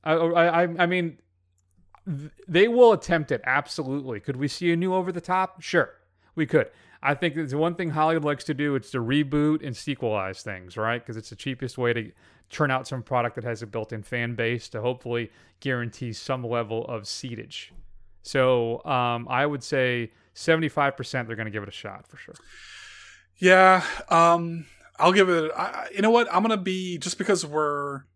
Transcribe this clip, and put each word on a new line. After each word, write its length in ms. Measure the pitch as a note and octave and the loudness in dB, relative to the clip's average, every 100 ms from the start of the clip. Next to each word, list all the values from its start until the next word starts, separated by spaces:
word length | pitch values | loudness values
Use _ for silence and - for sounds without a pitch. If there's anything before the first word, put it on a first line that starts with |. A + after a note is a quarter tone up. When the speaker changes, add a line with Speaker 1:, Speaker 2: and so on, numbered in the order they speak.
Speaker 1:
I, 100 | D#3+ | 2
I, 500 | E3 E3 E3+ E3+ E3+ | 2 2 4 4 4
I, 40 | F3 E3 | 2 2
I 60 | F3 | 0
mean, 320 | F3+ E3+ C#3+ _ _ _ _ _ _ _ - - | 2 -2 -6 _ _ _ _ _ _ _ -18 -10
th-, 260 | C#3 D3 _ - | -8 -10 _ -2
they 200 | E3 A3 | 4 4
will 240 | A#3 A#3+ | 8 8
attempt 380 | G3+ - E3+ D3 | 6 2 -2 0
it. 100 | B2+ - | -4 0
Absolutely. 760 | C3+ C#3+ - C3+ C#3 C3 G#2+ | 0 -2 -8 -6 -6 -6 -10
Could 160 | - B2+ | -8 -4
we 100 | C#3+ | -4
see 240 | - F3 | -2 -2
a 40 | E3+ | 0
new 180 | F#3 F#3 | 0 -2
Over 160 | F3+ | -2
the 100 | F3 | -8
Top? 400 | - F#3 F#3+ - | -4 -2 -2 -6
Sure. 320 | - F3 C3+ - _ _ _ - | -2 0 0 -6 _ _ _ -4
We 100 | D3+ | 2
could. 240 | D#3 - _ _ - | 2 2 _ _ -6
I 100 | C3+ | -2
think 220 | C#3+ E3+ D3 | 0 -2 -2
that's 160 | D3+ | -4
the 60 | C#3+ | -2
one 180 | D#3+ E3+ | -2 -2
thing 160 | E3+ | -4
Hollywood 320 | D#3 D#3 E3 D3 | 0 2 2 0
likes 180 | C#3+ - | -4 -4
to 80 | |
do, 220 | C#3 D3 C3+ | -2 0 -2
it's 140 | - | -4
to 80 | C3 | -6
reboot 640 | A#2 C#3+ C#3+ D3 D3+ D#3 C#3 | 0 0 0 0 2 0 -4
and 100 | A#2+ | -10
sequelize 640 | - C#3 B2 G#2+ F#2+ F#2+ | -8 -4 -2 -2 -4 -8
things, 340 | - F#2+ F2+ G2 | -10 -12 -12 -4
right? 280 | A2 A#2+ - | -2 -2 -6
'Cause 100 | A2+ | -12
it's 120 | - | -12
the 60 | G#2+ | -10
cheapest 420 | - B2+ B2+ - | -8 -6 -8 -2
way 160 | A#2+ | -2
to 180 | A#2+ G#2 _ _ _ _ | -2 -6 _ _ _ _
turn 220 | - D3+ | -4 0
out 160 | C3 C3+ | 0 -4
some 160 | C3 | -10
product 320 | A#2 B2+ A#2+ A#2+ | -2 -2 -2 -4
that 80 | |
has 180 | A#2+ A2+ | -8 -8
a 60 | A2 | -8
built-in 360 | A2+ G#2+ A2+ | -8 -8 -10
fan 320 | G2+ B2 A#2 A#2 | -8 -6 -4 -2
base 320 | A#2 A#2+ - | -2 -2 -6
to 120 | A2+ | -6
hopefully 480 | A#2 B2 A#2+ A#2 A#2 _ _ _ | -4 -6 -4 -6 -6 _ _ _
guarantee 520 | C3+ B2 A#2 - B2 | -4 -2 -4 -8 -10
some 300 | G#2+ - C3 | -10 -6 -6
level 420 | A#2+ A#2+ G#2+ A2+ A#2 | -2 -4 -2 -4 -6
of 200 | A#2 G2+ | -8 -8
seatage. 640 | - B2+ A2+ A2+ - - - - - - - | -10 -10 -12 -12 -16 -16 -18 -20 -20 -20 -20
So, 600 | - C#3 B2+ B2+ A#2 A#2 - | -4 2 4 4 2 -4 -2
um, 420 | C3 A#2+ A#2+ A#2+ | 0 0 -2 -2
I 160 | B2+ D3 | 0 0
would 180 | C#3+ | -2
say 480 | - C#3 B2+ B2 A2+ _ _ | -4 0 0 0 -4 _ _
seventy-five 600 | - - D#3+ D#3 - C#3+ - | -8 0 2 2 0 0 -2
percent 300 | - C3 A2 | -6 -6 -6
they're 80 | A2 | -6
gonna 120 | A2 | -6
give 120 | G#2 | -8
it 60 | G2 | -10
a 40 | |
shot 340 | - G#2+ F#2+ - | -12 -14 -16 -18
for 80 | - | -20
sure. 180 | - - - - - - - - - - _ _ | -20 -20 -20 -20 -20 -20 -20 -20 -20 -20 _ _
Speaker 2:
Yeah, 460 | F#3 F#3 F#3 F#3 - - - | 6 8 8 6 2 -8 2
um, 560 | E3 E3+ E3+ E3+ E3+ D3+ - - - | 4 6 4 0 -8 -14 -20 -20 2
I'll 140 | D#3+ | 4
give 160 | F#3+ F#3 | 6 6
it, 240 | E3+ D#3 - | 4 2 -2
I, 40 | |
I, 240 | - - - | -4 -4 -8
you 80 | G3 | 0
know 100 | G#3 | 4
what? 220 | A#3 A#3 | 4 4
I'm 80 | F3 | 2
gonna 140 | A3 G#3+ | 2 0
be, 420 | F#3 F#3 F#3 F3 | -2 -4 -4 -6
just 200 | F3+ - | -8 -6
because 280 | F#3+ F#3+ D3+ | 0 0 0
we're 580 | D3+ D3+ D3 C#3+ C#3 - | -2 -2 -2 -6 -8 -14